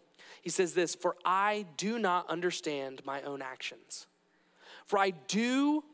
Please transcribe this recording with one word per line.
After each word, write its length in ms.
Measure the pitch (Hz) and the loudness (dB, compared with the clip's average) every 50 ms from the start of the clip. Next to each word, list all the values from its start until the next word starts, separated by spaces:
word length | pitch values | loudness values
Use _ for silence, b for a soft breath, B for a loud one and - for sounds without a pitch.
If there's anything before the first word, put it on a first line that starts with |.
| _ _ B B B B B B | _ _ B B B B B B
He 80 | - 175 | -6 -2
says 240 | - - 190 165 147 | 2 2 2 2 4
this, 220 | 175 175 151 - | 2 2 2 0
"For 200 | - - 180 165 - - | 0 -2 -2 -2 0 0
I 400 | 170 180 190 202 208 214 208 208 170 151 | 2 2 4 4 2 2 0 -4 -6 -6
do 220 | - 175 208 226 240 | -4 -2 0 0 2
not 320 | 214 185 175 180 175 - | 2 2 2 2 0 0
understand 720 | 160 170 175 180 170 - - 160 147 139 135 135 135 131 131 | -2 0 0 0 -2 -2 -4 -4 -4 -2 -4 -6 -8 -8 -8
my 160 | 135 135 139 135 | -6 -6 -6 -6
own 200 | 143 143 135 135 | -6 -6 -6 -8
actions. 640 | 131 131 123 - - 123 113 101 - - - - - _ _ _ B B B B B B B B B B B B | -8 -10 -10 -10 -10 -10 -12 -14 -14 -14 -14 -14 -16 _ _ _ B B B B B B B B B B B B
For 120 | - 202 196 | 0 2 4
I 120 | 196 196 | 4 2
do 760 | 190 160 - - - 208 233 247 254 269 277 294 302 302 294 - | 0 -2 -6 -4 0 0 2 2 2 2 4 2 2 0 -2 -6